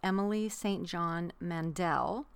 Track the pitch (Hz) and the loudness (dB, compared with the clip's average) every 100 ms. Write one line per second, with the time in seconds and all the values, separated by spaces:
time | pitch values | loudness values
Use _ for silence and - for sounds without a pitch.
0 | 190 190 202 214 214 - 208 196 175 175 | 0 2 2 2 -2 -2 0 0 -2 -2
1 | 170 165 175 - 175 165 165 156 175 147 | 0 0 -2 -4 -4 -2 -2 0 2 2
2 | 131 214 - | 2 -2 -6